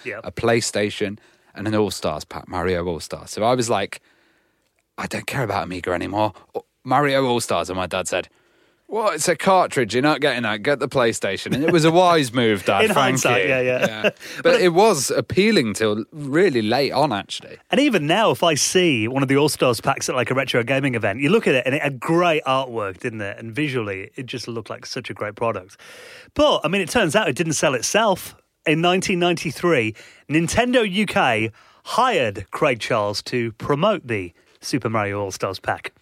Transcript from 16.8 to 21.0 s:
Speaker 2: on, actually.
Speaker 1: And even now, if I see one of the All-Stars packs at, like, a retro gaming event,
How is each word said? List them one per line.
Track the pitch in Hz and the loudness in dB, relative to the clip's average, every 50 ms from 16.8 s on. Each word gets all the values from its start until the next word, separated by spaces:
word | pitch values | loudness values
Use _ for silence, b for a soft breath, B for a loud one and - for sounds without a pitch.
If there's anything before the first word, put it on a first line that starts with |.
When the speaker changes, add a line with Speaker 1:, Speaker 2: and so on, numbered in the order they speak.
| 143 107 | 0 0
Speaker 2:
on, | 78 123 147 147 | 2 2 2 2
actually. | 113 98 - - - - - - - - _ - | 0 -2 -6 -8 -12 -12 -12 -14 -20 -18 _ -2
Speaker 1:
And | 170 226 | 0 2
even | 285 294 220 175 147 | 2 4 2 2 2
now, | 151 - 214 220 180 | 2 2 2 4 2
if | 139 - 180 | 2 4 2
I | 170 156 | 2 2
see | 131 - - - 185 180 175 139 110 107 113 | 2 0 2 2 2 4 4 2 2 0 -2
one | 131 139 139 | 0 -2 0
of | 131 | 2
the | 135 139 | 4 4
All-Stars | 147 147 - - 156 131 117 - | 4 2 2 2 2 0 0 0
packs | - 135 135 - - - | 0 -2 -2 -2 -2 -4
at, | 156 | -2
like, | 127 120 - | -2 -2 0
a | 131 | 0
retro | 131 135 131 - 127 117 | -2 -2 0 0 -2 0
gaming | 117 139 135 139 139 123 | 0 0 0 0 0 -2
event, | 113 | 0